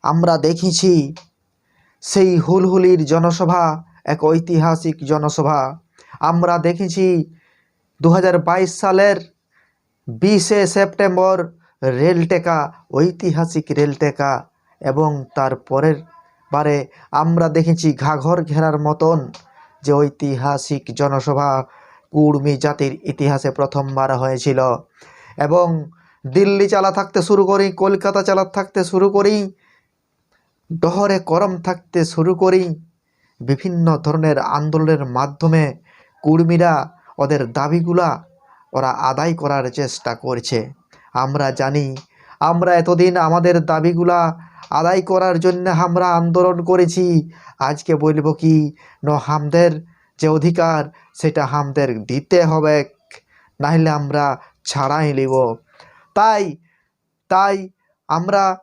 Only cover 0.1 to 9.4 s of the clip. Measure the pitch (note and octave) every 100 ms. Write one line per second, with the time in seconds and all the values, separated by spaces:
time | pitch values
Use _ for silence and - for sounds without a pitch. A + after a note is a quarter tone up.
0.1 | E3 F3 E3 D3+ E3+ F#3 E3 F#3+ E3+ C#3
1.1 | D#3+ _ _ _ _ _ _ _ _ -
2.1 | G3 F#3+ F3 E3 F#3 F#3 F#3+ F#3 F3+ D3
3.1 | E3 E3+ E3+ F3 F3 E3 D#3 - _ -
4.1 | D#3 D#3 E3 E3 E3+ E3 E3 E3 D#3 C#3
5.1 | D3+ D3+ D#3 D3 D3+ C3 E3 _ _ _
6.1 | - D3+ E3+ E3+ E3+ E3 E3+ F#3+ E3+ F#3
7.1 | F3 D3+ - _ _ _ _ _ _ E3
8.1 | F3+ F#3 F3 E3 F3+ F#3 - G3 F#3+ G3+
9.1 | G3 E3+ _